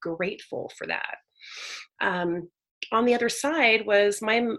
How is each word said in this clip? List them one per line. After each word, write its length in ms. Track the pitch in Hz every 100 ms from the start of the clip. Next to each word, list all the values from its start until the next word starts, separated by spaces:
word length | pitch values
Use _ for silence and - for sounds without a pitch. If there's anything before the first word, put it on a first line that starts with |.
grateful 720 | 170 165 180 226 - - - -
for 80 | 82
that. 280 | 85 - - _ _ - - - - - _
Um, 480 | 202 180 175 175 170 _ _ _ -
on 140 | 226 247
the 100 | 240
other 140 | 233
side 560 | - 285 320 233 220 208
was 360 | 202 208 202
my, 240 | 214 233 240